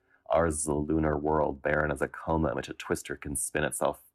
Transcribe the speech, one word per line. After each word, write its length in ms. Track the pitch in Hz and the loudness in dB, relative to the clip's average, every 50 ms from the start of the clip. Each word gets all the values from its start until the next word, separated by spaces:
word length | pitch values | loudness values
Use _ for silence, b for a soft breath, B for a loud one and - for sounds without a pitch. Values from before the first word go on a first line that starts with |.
| _ _ _ _ _ - | _ _ _ _ _ 2
Ours 300 | - 80 85 82 78 76 | 2 4 4 4 2 0
is 80 | - | -2
a 60 | 76 71 | 0 0
lunar 440 | 73 73 76 80 78 78 76 76 | 0 0 2 2 2 2 2 2
world, 440 | 73 73 78 78 78 73 71 71 71 | 2 2 2 2 2 2 0 -2 -2
barren 280 | - 73 73 76 76 76 | -2 0 2 2 2 0
as 120 | 71 71 | 0 -2
a 60 | 73 69 | -4 -4
coma 400 | - - - 82 80 80 78 67 | -6 -6 -4 -2 0 2 2 0
in 60 | 58 | 0
which 140 | 67 - - | -2 -6 -8
a 40 | - | -10
twister 420 | - - - 87 - - - 71 | -8 -4 -4 -4 -4 -4 -8 -10
can 220 | - - 73 71 | -8 -8 -8 -6
spin 260 | - - - - 78 76 | -4 -4 -4 -2 -2 -2
itself 360 | 69 - - 73 69 73 - - _ | -2 -2 0 0 -2 -2 -4 -10 _